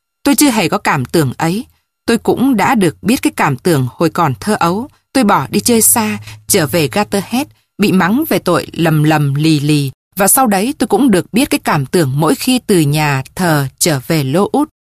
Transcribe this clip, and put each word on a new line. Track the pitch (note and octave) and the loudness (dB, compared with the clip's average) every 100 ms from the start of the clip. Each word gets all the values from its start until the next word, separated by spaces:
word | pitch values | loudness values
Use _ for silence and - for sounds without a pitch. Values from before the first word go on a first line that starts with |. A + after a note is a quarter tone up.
| _ _ | _ _
Tôi | C#4 C#4+ | 0 2
chưa | D4 | 2
hề | A3 D#3+ | 2 -2
có | G3+ | -2
cảm | - D#3+ B2 | -2 -2 0
tưởng | F3 C3+ - | 0 0 -2
ấy. | E3 G3+ - _ _ _ - | -4 -4 -8 _ _ _ -2
Tôi | A#3 | -2
cũng | - - C4+ A3 | 0 0 0 2
đã | F#3 B3 | 2 2
được | F3 - | 0 0
biết | F#3+ C4+ | -2 0
cái | - - | -2 -2
cảm | F3 C3 | -2 0
tưởng | F#3 C#3+ B2 | 0 0 -2
hồi | - E3 | -2 -2
còn | - D#3 B2 | 0 -2 -2
thơ | G#3 G#3+ | -4 -2
ấu. | E3+ G3 C4+ - _ | -2 -2 -8 -14 _
Tôi | C#4 | 0
bỏ | G#3 F3+ C3+ | 2 2 0
đi | - | -2
chơi | A#3+ A3+ | 0 2
xa, | G3+ A#3+ G#3+ G#3 - - - | 2 0 -2 -6 -12 -18 -2
trở | - D3+ | 0 0
về | F3 C#3+ | 0 0
Gatherhead, | G3+ G#3 G3+ - B3 D4+ _ _ - | -2 -2 -4 -4 -6 -6 _ _ -2
bị | G3+ | 0
mắng | F#3 E3+ B3 D#4+ | 2 2 0 0
về | F#3 | -2
tội | - D#3+ - | 0 -2 -2
lầm | - E3 D#3 | -2 0 2
lầm | D3+ D#3 C#3+ | 2 2 0
lì | C#3 D#3+ D3+ | 0 2 2
lì, | D3 D3+ C3+ - _ - | 2 0 -2 -8 _ -2
và | - | 0
sau | C4+ B3+ | 2 2
đấy | G3 A#3 - | 0 -2 -4
tôi | B3+ | -2
cũng | A3 C4+ | 2 2
được | F3+ - | 2 0
biết | G#3+ C#4+ | -2 0
cái | - | -2
cảm | - E3+ C3 | -2 -2 0
tưởng | F#3 C#3 C#3 | 0 0 0
mỗi | A3 C#4 | 0 0
khi | - B3+ - | 0 -2 2
từ | F3+ | 2
nhà | C#3+ D3+ D3+ C3+ - - | 2 0 0 -2 -6 -4
thờ | F3 D3+ C3+ - | 0 0 -2 -4
trở | F3+ C#3 - | -4 -2 -2
về | D#3+ | -2
Lô | C3+ E3 G3+ | 0 0 0
Út. | C4 D4+ _ | 0 -2 _